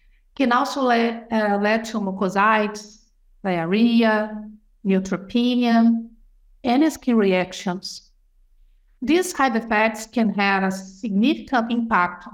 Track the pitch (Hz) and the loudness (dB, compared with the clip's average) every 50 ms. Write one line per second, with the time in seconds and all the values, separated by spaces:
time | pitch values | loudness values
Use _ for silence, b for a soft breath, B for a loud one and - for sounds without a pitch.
0 | _ _ _ _ _ _ - - 269 247 240 254 277 269 - 285 262 247 233 233 | _ _ _ _ _ _ -4 -2 0 2 2 0 0 -2 -2 -2 0 2 2 2
1 | 233 233 226 - - - 226 220 214 208 202 202 208 208 220 226 226 - - 214 | 2 0 -2 -6 -8 -4 -2 0 0 0 0 0 2 0 0 0 -2 -4 -6 -6
2 | 196 190 190 196 208 185 170 196 202 220 220 214 214 202 208 - - - - _ | -4 -4 -4 -2 -2 -2 0 2 2 2 2 2 0 -2 -4 -8 -16 -18 -20 _
3 | _ _ _ _ _ _ _ _ - 190 180 170 165 165 196 220 233 233 233 233 | _ _ _ _ _ _ _ _ -4 -4 -2 -2 -2 0 2 4 4 4 4 4
4 | 226 220 214 214 214 214 214 214 - - - - _ _ _ _ - 190 190 185 | 4 4 2 0 -2 -4 -8 -12 -12 -14 -18 -20 _ _ _ _ -2 0 0 0
5 | 190 - 190 185 - - - 240 240 247 247 247 240 233 233 233 226 233 233 226 | 0 -2 -6 -6 -6 -4 -2 0 0 0 0 0 2 2 4 4 4 4 4 2
6 | 226 233 - _ - _ _ _ _ _ _ _ - 240 240 269 320 311 - - | -2 -8 -16 _ -20 _ _ _ _ _ _ _ -2 0 2 2 2 2 0 -2
7 | - 254 233 220 202 196 185 185 175 185 - - - 196 180 190 - - - - | -2 0 2 2 4 2 2 0 0 -2 -6 -8 -6 -6 -6 -6 -8 -14 -14 -16
8 | _ _ _ _ _ _ _ _ _ _ _ _ _ _ _ _ _ _ _ - | _ _ _ _ _ _ _ _ _ _ _ _ _ _ _ _ _ _ _ -6
9 | 254 226 320 359 359 - - - 269 262 220 220 226 - 220 208 220 226 220 - | -2 0 2 2 0 -2 -2 0 0 0 0 -2 -2 0 0 2 2 0 -2 -4
10 | - - - 240 220 202 190 202 202 196 196 190 190 190 190 190 - - - - | -10 -6 -2 0 0 0 0 0 0 0 2 0 0 -2 -2 -4 -8 -14 -16 -10
11 | - 214 190 196 226 294 320 - - - 262 233 226 233 240 240 233 226 226 180 | -6 -2 0 2 2 2 0 -2 -4 -2 -2 -2 0 0 -2 -4 -2 0 0 0
12 | 175 175 - - - - | 0 0 -4 -10 -14 -8